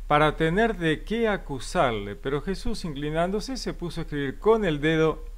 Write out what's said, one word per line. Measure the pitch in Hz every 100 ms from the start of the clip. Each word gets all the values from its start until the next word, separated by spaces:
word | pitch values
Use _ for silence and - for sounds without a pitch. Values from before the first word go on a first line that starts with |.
| -
para | 147 151 143
tener | 160 180 226 180
de | 165 147
qué | - 226 226
acusarle". | 196 - 139 - 180 139 107 101 101
Pero | 139 143
Jesús, | 185 185 240 185 175
inclinándose, | 139 147 156 180 202 214 247
se | 202
puso | - 175 160
a |
escribir | 160 147 139 -
con | 208 226 196
el | 151
dedo | 151 160 160 147 -